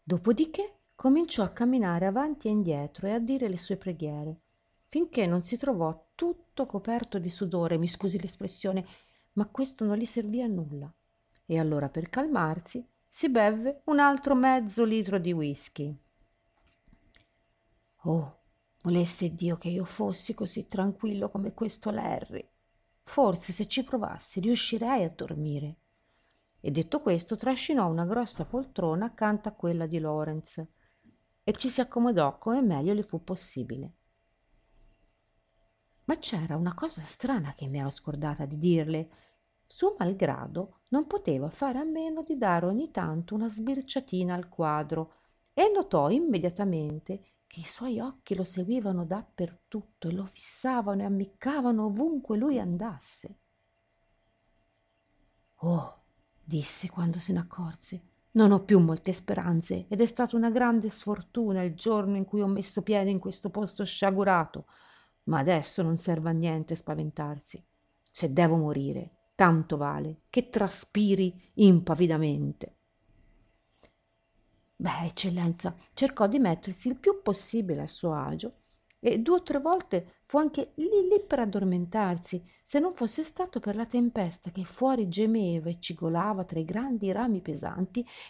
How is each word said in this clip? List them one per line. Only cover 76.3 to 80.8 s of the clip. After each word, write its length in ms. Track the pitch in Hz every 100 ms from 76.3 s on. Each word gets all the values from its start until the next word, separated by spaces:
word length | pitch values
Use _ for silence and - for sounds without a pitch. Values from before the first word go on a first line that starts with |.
| 240
mettersi 480 | 214 160 - 185 247
il 80 | 262
più 240 | 403 392
possibile 600 | - 196 - 226 190 147
a 60 | 151
suo 260 | - 170
agio 400 | 151 143 156 233 - _ _ _ _
e 180 | - 220
due 200 | 233 349
o 40 |
tre 160 | - 285
volte 600 | 302 370 - 180 175 _
fu 160 | _ 285
anche 340 | 311 294 277
lì 320 | -